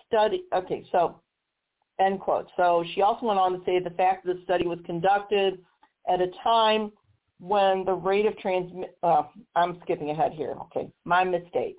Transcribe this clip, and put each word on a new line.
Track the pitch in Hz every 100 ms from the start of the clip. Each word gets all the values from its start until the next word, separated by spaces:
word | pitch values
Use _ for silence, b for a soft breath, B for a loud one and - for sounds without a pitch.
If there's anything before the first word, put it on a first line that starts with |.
| -
study," | 220 214 185 -
okay, | 185 185 165 -
so, | 185 165 - _ _ _ _ _ _ _ -
end | 190 190
quote. | 190 123 - -
So | 175 170 170
she | 185
also | 208 233 233
went | 196
on | 185
to | 180 185
say | 180
the | 180
fact | 170 185 190 180
that | 180
the |
study | - 180 175
was | 170 175
conducted | 170 185 202 202 202 196 185 b b b _ -
at | 180
a | 185 180
time | - 226 220 214 214 - _ _ _ _
when | 175 208 196 190
the | 190
rate | 180 180 196 214
of | 214
transmi-, | 202 185 175 180 - -
uh, | 170 156 147 - - 170
I'm | 175 175
skipping | - 165 147
ahead | 156 151
here. | 156 131 139
Okay, | - - - -
my | 165 175 185
mistake. | 175 175 131 117